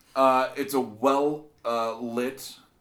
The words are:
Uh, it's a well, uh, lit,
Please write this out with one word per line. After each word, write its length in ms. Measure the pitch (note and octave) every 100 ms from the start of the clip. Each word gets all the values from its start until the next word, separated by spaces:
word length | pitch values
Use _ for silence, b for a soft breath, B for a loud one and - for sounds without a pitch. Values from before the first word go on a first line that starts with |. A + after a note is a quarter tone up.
| _ C3
Uh, 340 | C3+ C3 C3 -
it's 160 | C3+
a 60 | C3+
well, 640 | A#2 G#2 C3 C#3 D3 D3+ - _
uh, 320 | A#2 A#2 A2+ A2+
lit, 560 | A#2+ A#2 B2 C3+ - - _ _